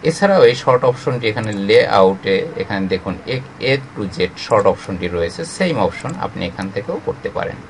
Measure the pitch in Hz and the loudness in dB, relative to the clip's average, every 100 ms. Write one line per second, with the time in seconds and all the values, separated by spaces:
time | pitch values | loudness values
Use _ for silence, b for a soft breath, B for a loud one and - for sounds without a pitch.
0 | 160 160 202 190 120 123 - 123 127 123 | -2 0 2 6 6 6 2 4 2 0
1 | - 123 113 110 110 101 98 117 - 101 | -2 -2 -2 -2 -4 -4 4 4 6 6
2 | 95 95 - 98 - - 95 101 95 92 | 6 4 0 0 -2 -8 -4 -4 -2 -2
3 | 98 87 - 131 131 - 131 139 - - | -4 -8 -6 -8 -8 -6 0 0 -2 -8
4 | 98 - 90 - - 110 98 90 - 92 | -8 -2 -4 -4 0 4 4 0 -6 -6
5 | 90 87 85 - 160 - 185 151 123 - | -4 -2 -4 -6 -10 -4 -2 0 -2 -2
6 | 131 180 95 - 90 - 95 101 107 - | -10 -8 -8 -6 -8 -6 -8 -8 -8 -8
7 | - 120 - 92 92 - | -6 -8 -6 -6 -8 -10